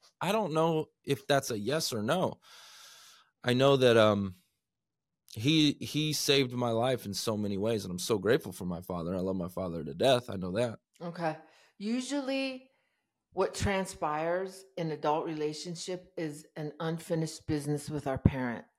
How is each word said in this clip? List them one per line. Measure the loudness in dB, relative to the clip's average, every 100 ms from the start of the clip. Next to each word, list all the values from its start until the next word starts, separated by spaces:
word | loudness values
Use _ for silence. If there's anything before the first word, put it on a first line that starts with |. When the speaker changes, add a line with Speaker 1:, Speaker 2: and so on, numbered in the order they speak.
| _ -6
Speaker 1:
I | 0
don't | 0 0
know | 2 2 2 -2 _
if | -4 -2 2
that's | 2 2
a | -4
yes | -2 -2 -2
or | -2
no. | 0 0 0 -4 -16 -20 -20 -20 -20 -20 -20 -20 _ _
I | 0
know | 4 6 8
that, | 8 8
um, | 8 6 0 -8 _ _ _ _ _ _ _ _ _
he, | -2 2 4 4 2
he | -4 -2 -2
saved | 0 2 2 2
my | 0 0
life | 0 0 -2 -4
in |
so | -6 -4 -2
many | -2 -2
ways, | -2 -2
and | -4
I'm | -6
so | -2 0
grateful | 2 2 0
for | -8 -6
my | -6
father. | -6 -6 -4 -2
I |
love | -2 -4
my | -6
father | -6 -6 -6
to | -8
death. | 0 2 2 0
I | -8
know | -4
that. | -2 -2 -6 _ -14
Speaker 2:
Okay. | -12 -6 -6 -6 -12 _ _ -10
Usually | -6 -4 -4 -4 -2 -2 -4 -8 -16 _ _ _ _ _ _
what | -2 -2
transpires | 0 0 0 -2 -4 -2 0 0 -2 -4 -10 -12 -6
in | -4
adult | -2 0 0 -2
relationship | -2 -4 -4 -8 -8 -8 -8 -8 -6
is | -6 -8 -12 -8
an | -8 -4
unfinished | -4 -4 -2 -2 -2 -4 -2
business | -2 0 -4 -4
with | -6 -4
our | 4
parent. | 4 4 -2 -6 -12